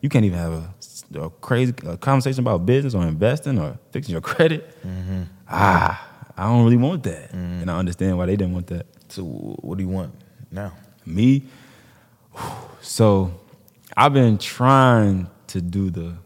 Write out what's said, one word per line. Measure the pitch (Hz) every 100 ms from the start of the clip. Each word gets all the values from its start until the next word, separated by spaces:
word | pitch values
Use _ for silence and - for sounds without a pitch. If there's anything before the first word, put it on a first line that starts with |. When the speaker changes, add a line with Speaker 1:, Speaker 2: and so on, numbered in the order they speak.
Speaker 1:
you | 143
can't | 135 104
even | 87
have | 85
a, | 82 82 95 - - - 71
a | 80
crazy, | - - 120 127 120 80
a | 85
conversation | - 135 131 131
about | 123 92 90
business | 131 139
or | 110 85
investing | 78 104 151 147 123
or | 76 - _
fixing | - 139
your | 82
credit." | - - 165 156 - - 95
Speaker 2:
Mm-hmm. | 92 92 95 - - -
Speaker 1:
Ah, | 87 101 90 - - - - - -
I | 98
don't | 120
really | 117 120
want | 131 180
that. | 120 80 -
Speaker 2:
Mm-hmm. | 90 87 87
Speaker 1:
And | 87
I | 85
understand | 90 87 95 90
why | 90
they | 101
didn't | 92
want | 90 87
that. | 87 80 _ _
Speaker 2:
So | -
wh-, | 87 55 50 -
what | - 95
do |
you | 92
want | 95 80 - - _ -
now? | 92 101 80 - _ -
Speaker 1:
Me? | 85 120 139 - - - - _ _ _ _ _ -
<sighs> | - - - -
So | - - 110 98 90 87 _ _ _ _ _ -
I've | 139
been | 139 120 104
trying | - - 123 135 131 117 104 95 87 _ -
to | 95
do | 87 98 95
the | 85 85 87